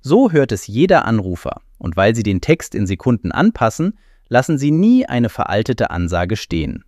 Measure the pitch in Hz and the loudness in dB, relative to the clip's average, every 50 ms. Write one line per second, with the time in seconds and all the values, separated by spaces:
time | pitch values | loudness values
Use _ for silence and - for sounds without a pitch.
0 | _ 127 156 233 269 226 160 147 139 - 110 98 - - 101 117 160 196 190 123 | _ 2 4 4 4 4 4 2 2 2 -2 -8 -8 -6 0 0 4 4 4 2
1 | - - 113 110 92 92 90 82 - - - - _ _ _ _ - 87 85 - | 4 2 0 0 -2 -4 -8 -6 -8 -10 -10 -10 _ _ _ _ -8 -6 0 2
2 | 98 107 113 117 101 104 98 90 - - 165 170 - - - - 104 92 98 - | 2 2 2 2 0 0 -2 -2 2 0 0 0 0 -10 -6 -4 -2 -2 -4 -2
3 | - 127 120 107 - 87 - - 156 226 220 - 120 113 - - 160 190 - _ | 0 0 0 0 -2 -6 -2 2 0 0 2 2 -2 -2 0 -2 -4 -4 -4 _
4 | _ _ _ _ _ _ 117 123 127 - 160 135 139 147 156 160 190 220 247 254 | _ _ _ _ _ _ 0 0 2 2 -2 0 0 0 2 2 4 4 4 4
5 | 247 - - 123 120 110 - - 107 - 95 104 113 - 123 - 113 - 80 87 | 2 0 -2 -2 -2 -2 -2 -4 -4 -2 -2 -2 0 -2 -2 -2 -2 -4 -2 -4
6 | 87 82 90 85 90 90 110 - - _ 165 165 - - - - _ | -4 -2 -2 -2 -2 -2 -4 -6 -6 _ -4 -4 -4 -4 -6 -10 _